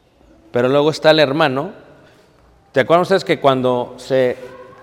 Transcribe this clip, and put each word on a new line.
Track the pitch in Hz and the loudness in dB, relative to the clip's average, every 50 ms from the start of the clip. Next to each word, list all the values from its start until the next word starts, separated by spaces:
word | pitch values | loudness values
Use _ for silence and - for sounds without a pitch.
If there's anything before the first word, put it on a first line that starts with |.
| _ _ _ _ _ _ _ _ _ _ | _ _ _ _ _ _ _ _ _ _
Pero | - 123 123 127 | -4 -2 0 0
luego | 139 143 147 156 | 2 2 0 0
está | 139 - - 156 | 0 0 2 2
el | 156 156 | 4 4
hermano. | 147 131 139 165 160 139 127 139 160 202 - - - - - _ _ _ _ _ _ _ _ _ _ _ _ _ _ _ | 2 0 0 0 0 0 -2 -4 -8 -8 -12 -18 -20 -20 -20 _ _ _ _ _ _ _ _ _ _ _ _ _ _ _
¿Te | - 131 | -2 -2
acuerdan | - - 165 175 | 0 2 2 2
ustedes | 180 - 196 180 - | 2 2 0 0 0
que | - 151 123 | -2 -2 0
cuando | - 135 131 131 127 127 123 123 120 - - | 2 2 2 2 0 0 -2 -2 -4 -8 -12
se | - - - 135 131 127 123 - - - - - - - - - - | -14 -8 -2 0 0 0 0 -2 -6 -12 -20 -20 -20 -20 -20 -20 -6